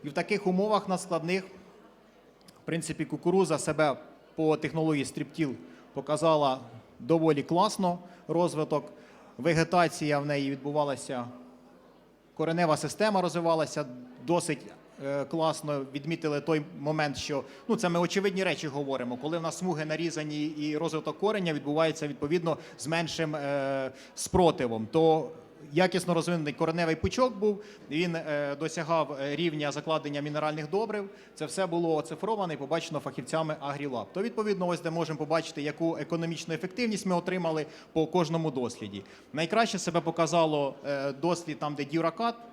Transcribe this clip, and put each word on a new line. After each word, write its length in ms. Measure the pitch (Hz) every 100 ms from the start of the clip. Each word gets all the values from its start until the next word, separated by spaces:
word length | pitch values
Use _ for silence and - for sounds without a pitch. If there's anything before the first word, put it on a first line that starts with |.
І 40 | 147
в 40 |
таких 340 | 156 175 202 185
умовах 420 | 180 214 208 190
надскладних, 560 | 180 175 165 160 190 190 - - - - - - - - _ - -
в 20 |
принципі, 400 | - 165 - 156
кукуруза 540 | 151 147 180 190 170 147
себе 380 | 160 151 151 123 - - -
по 220 | - 156 156
технології 480 | 151 156 156 147
стріптіл 500 | 123 - 139 - 147 113 - - -
показала 640 | - - 151 160 156 139 131 - - - -
доволі 420 | 120 165 160 143
класно 560 | - 170 208 208 185 175 - - -
розвиток. 640 | 160 175 143 156 151 143 - - - - -
Вегетація 800 | 143 160 165 180 165 - 151 143
в 80 | 143
неї 240 | 143 139
відбувалася, 760 | 139 143 147 143 127 - 127 120 - - - - - - - - _ _
коренева 420 | - 156 165 170 147
система 460 | 151 - 214 202
розвивалася 600 | 175 165 170 160 143 156 143 - - - 127
досить, 400 | 170 160 139 - - - -
е, 200 | 139 143
класно. 600 | 135 165 160 151 151 143 135
Відмітили 460 | 139 143 165 156 147
той 220 | 147 156 143 147
момент, 360 | 143 156 147 127
що, 280 | - 143 - - -
ну, 80 | 226
це 120 | 180
ми 120 | 170
очевидні 440 | 175 202 202 190
речі 240 | 185 143 156
говоримо. 480 | 139 139 131 123 123
Коли 220 | 147 165
в 40 |
нас 160 | 165 151
смуги 260 | 185 156
нарізані 600 | 156 156 165 156 151 151
і 320 | 151 151 147 151
розвиток 420 | 165 156 156 151
кореня 340 | 202 214 175
відбувається, 560 | 147 143 147 160 151 147
відповідно, 480 | 135 147 175 165 147 - -
з 80 | -
меншим, 500 | 165 160 - 156 151
е, 540 | 143 139 135 135 131 - -
спротивом, 720 | - - 180 170 - 123 110 110
то... 380 | 160 160 160 123 - - - 151
Якісно 420 | 147 185 185 175
розвинений 380 | 170 160 175 147
кореневий 440 | - 160 165 165 160
пучок 400 | 190 240 254 202
був, 260 | 214 202 - - -
він, 260 | 147 175 165
е, 400 | 151 147 143 139
досягав, 580 | 160 175 151 165 143 139
е, 160 | 139 147
рівня 360 | 170 151 147
закладення 480 | 139 147 156 147 143
мінеральних 500 | 147 151 151 151 147
добрив. 400 | 196 220 208 196 - -
Це 120 | - 151
все 200 | 190 185
було 280 | 170 170
оцифровано 580 | 156 147 156 190 214 180
і 40 | 147
побачено 440 | 139 165 160 147
фахівцями 560 | 135 - 123 160 160 151
Агрілаб. 460 | 143 143 143 120 101
То, 100 | 180
відповідно, 440 | 226 233 214 190 180
ось 140 | 170
де 100 | 165
можемо 280 | 165 156 151
побачити, 440 | 151 165 160 160
яку 340 | 147 147 165 156
економічну 580 | 147 170 165 160 -
ефективність 520 | 160 185 - 240 202 190
ми 80 |
отримали 520 | 175 175 185 165 156 151 - -
по 140 | 160 156
кожному 440 | 180 156 165 160
досліді. 520 | 127 120 - 107 98 - - -
Найкраще 460 | 143 165 220 233 185
себе 220 | - 170
показало, 760 | 160 160 160 170 160 151 139 - 139
е, 260 | 139 139
дослід 460 | 127 170 170 160 143
там, 160 | 151
де 100 | 147
дюракат 500 | 135 160 160 160 233 233 -